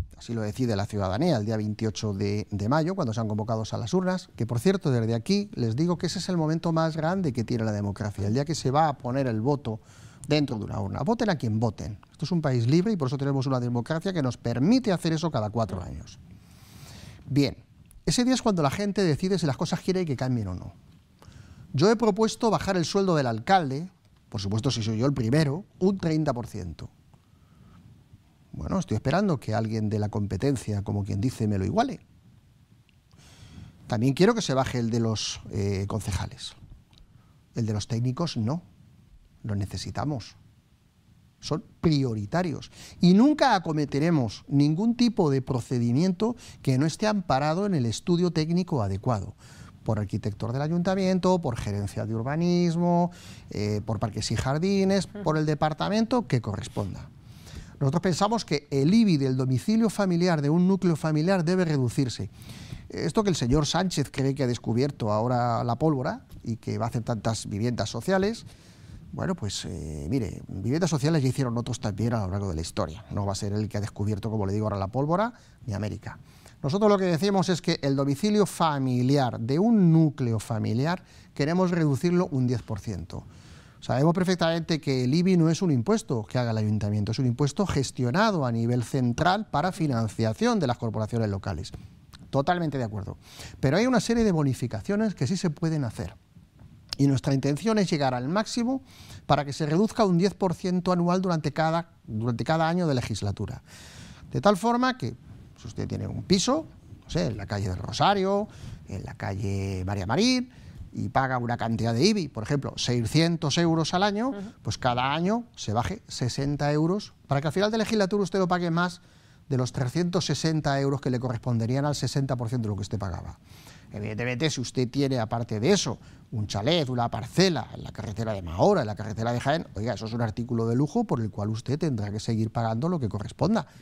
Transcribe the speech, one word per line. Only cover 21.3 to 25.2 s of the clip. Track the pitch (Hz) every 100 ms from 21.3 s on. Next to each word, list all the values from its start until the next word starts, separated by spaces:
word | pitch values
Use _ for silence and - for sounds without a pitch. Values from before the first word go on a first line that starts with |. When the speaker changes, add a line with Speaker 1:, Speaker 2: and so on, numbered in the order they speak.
| - - - -
Speaker 1:
Yo | 131 185
he | 226
propuesto | 226 202 220 - 233
bajar | 175 - 190
el | 156
sueldo | 196 190
del | 160 127
alcalde, | 110 120 190 147 135 180 - _ _ _
por | 98
supuesto | 98 107 107
si | 120
soy | 107 110
yo | 135
el |
primero, | 135